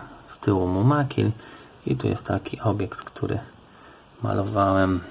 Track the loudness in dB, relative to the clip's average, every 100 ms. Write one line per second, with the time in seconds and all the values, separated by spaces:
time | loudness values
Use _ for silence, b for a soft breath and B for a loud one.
0 | B B -18 -6 0 2 2 4 4 4
1 | 2 2 0 0 B B B B -4 -2
2 | 0 -2 -2 -4 -4 -2 0 0 -2 -6
3 | -14 -6 -4 -4 -6 -20 -20 B B B
4 | B -8 -2 -2 0 2 4 4 4 2
5 | B